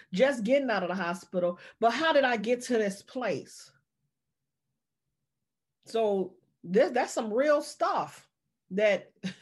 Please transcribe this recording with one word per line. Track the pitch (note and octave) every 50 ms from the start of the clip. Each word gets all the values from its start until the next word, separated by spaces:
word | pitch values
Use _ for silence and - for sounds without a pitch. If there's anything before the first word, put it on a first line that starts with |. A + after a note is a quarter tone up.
| - _
just | F#3 F#3 C4 C#4 C4+ A#3 G3+
getting | A#3 C4+ C#4+ C4+ B3
out | G#3+ F#3+
of | F3+ E3+
the | F3+
hospital. | G3 F3 E3+ F3+ F3+ - - F#3+ F3+ F3 F3 F3+ - - - - -
But | A3 A#3
how | A#3 C4+ D#4+ D#4+
did | D4+ C#4 C4
I | B3 A#3+
get | G#3+ G#3 A#3 B3 B3 -
to | - B3
this | A3 G#3 G3 F#3+ -
place?" | - - - C4 A#3+ G3+ D3 B2+ - - - - - - _ _ _ _ _ _ _ _ _ _ _ _ _ _ _ _ _ _ _ _ _ _ _ _ _ _ _ _ _ _ _ _ _ _ _ _ _ _ _ _ _ _ _
So | - - A3+ A3 G#3 G3+ F#3+ F3+ - - _ _ _ _ _
this, | - E3+ F#3 A#3 D#4+ F4
that's | B3 B3 E4+ -
some | - D#4+ A3+ G#3+
real | G#3 B3 C#4+ D4+ D4 D4
stuff | D4 - - - E4+ G4 F4 G#3 D3+ D3 - - - _ _ _ _ _ _ _ _ -
that | F#3 G3+ G#3+ G#3 G3 - - - _ _ - F#3 - -